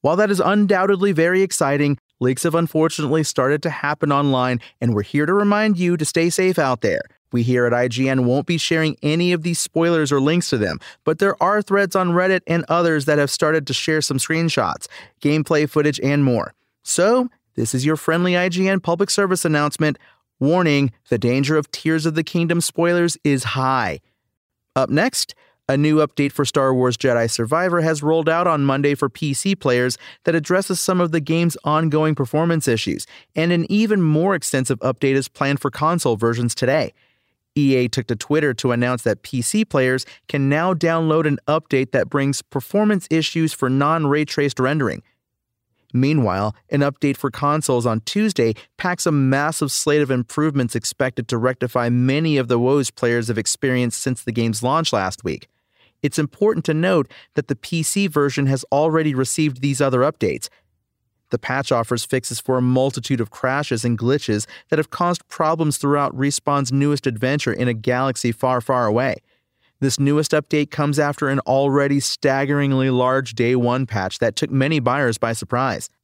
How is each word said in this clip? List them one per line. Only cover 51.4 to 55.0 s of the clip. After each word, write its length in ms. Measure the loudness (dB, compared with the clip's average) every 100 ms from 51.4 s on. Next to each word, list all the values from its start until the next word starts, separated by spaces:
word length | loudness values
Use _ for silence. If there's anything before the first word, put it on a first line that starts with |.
| 0 -2 -2 -2 0
many 480 | 2 2 2 2 0
of 120 | 2
the 100 | 2
woes 320 | 2 2 0
players 380 | -2 0 0 0
have 100 | -2
experienced 640 | -2 -2 0 0 -2 -2
since 200 | -4 -4
the 100 | -4
game's 320 | -2 -2 0
launch 280 | 0 0 0
last 320 | 0